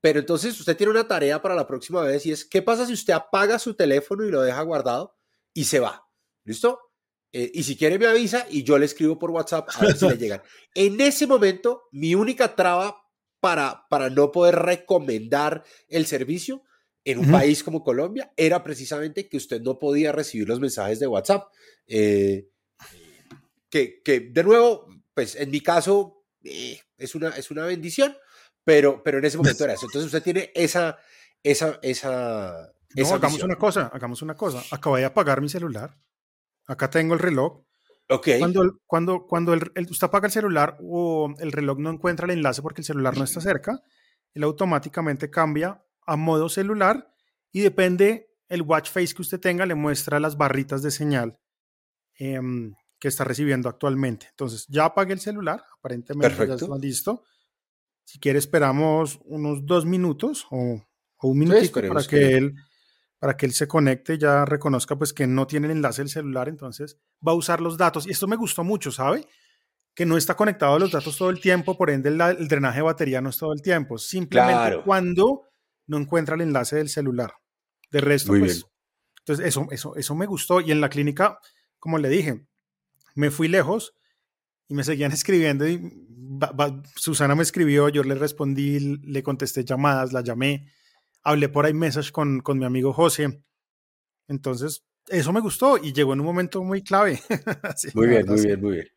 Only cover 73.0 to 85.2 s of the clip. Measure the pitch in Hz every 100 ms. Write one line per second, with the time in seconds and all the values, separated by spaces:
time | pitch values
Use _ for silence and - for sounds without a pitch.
73 | 147 127 131 123 160 147 185 170 139 113
74 | - 185 160 214 127 - 233 82 196 190
75 | 180 175 214 277 _ _ _ _ - 147
76 | 143 170 151 165 165 139 120 151 151 151
77 | 139 123 110 - _ _ _ _ _ 143
78 | 143 143 101 101 95 85 - _ _ _
79 | _ _ - 147 175 135 151 143 151 151
80 | 135 151 202 180 - 180 160 151 143 143
81 | 147 143 196 202 _ _ _ _ 165 160
82 | 139 165 156 113 _ _ _ _ _ _
83 | _ 139 147 143 160 185 147 220 - _
84 | _ _ _ _ _ _ _ 143 139 147
85 | 143 143